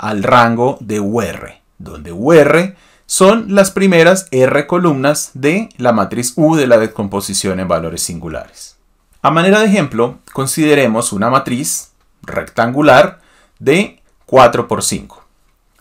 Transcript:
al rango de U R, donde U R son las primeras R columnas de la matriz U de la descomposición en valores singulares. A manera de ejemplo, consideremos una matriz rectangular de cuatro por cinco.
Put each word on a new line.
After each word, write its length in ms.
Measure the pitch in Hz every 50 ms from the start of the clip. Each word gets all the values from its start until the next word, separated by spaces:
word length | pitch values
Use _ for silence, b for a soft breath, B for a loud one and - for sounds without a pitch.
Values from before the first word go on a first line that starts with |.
al 240 | - 107 107 101 98
rango 520 | - 127 123 117 117 117 117 120 131 139 -
de 180 | 117 104 107 104
U 240 | 101 101 110 117
R, 400 | 101 87 - - - - - _ _ _ _ -
donde 320 | - - - 76 76 87
U 220 | 85 92 117 151
R 420 | 170 156 143 147 156 165 185 196 190 b b b b b b
son 480 | b - - 190 196 220 233 220 190 196
las 160 | 202 190 190
primeras 560 | - 196 196 190 175 165 165 170 190 190 - -
R 340 | - 127 127 131 - 143 147
columnas 640 | - 180 180 180 170 143 131 131 143 151 - - - -
de 340 | 131 131 147 170 202 226 - _
la 160 | - 120 123
matriz 400 | 117 107 95 - - 117 120 - -
U 220 | 170 156 156 160
de 100 | 156 135
la 120 | 123 117 110
descomposición 840 | 110 107 - - 104 98 98 101 - - 95 - - 98 92 92
en 80 | 95 87
valores 340 | 85 82 82 82 85 85
singulares. 760 | - - 85 82 85 80 76 60 - - _ - - - _ _ _ _ _ _ _ _ _ _
A 80 | - 139
manera 300 | 156 165 175 190 202 214
de 60 | 220
ejemplo, 520 | 208 202 202 151 127 110 110 117 135 147 - _ -
consideremos 800 | - 135 135 131 - 165 151 151 147 143 135 113 107 113 117 -
una 180 | 104 98 107 120
matriz 640 | 131 131 - - 123 123 156 - - - - - _ _ _ _ _ _
rectangular 1000 | - - - 85 82 - - 120 113 117 127 147 151 143 127 139 151 180 - b b b b b b b b b
de 400 | 110 131 156 185 214 - - _ _ _ _ _ _
cuatro 400 | - 127 131 123 120 - 120 117
por 160 | - 110 98
cinco. 420 | - - - 76 - - - - _ _ _ _ _ _ _ _ _ _ _ _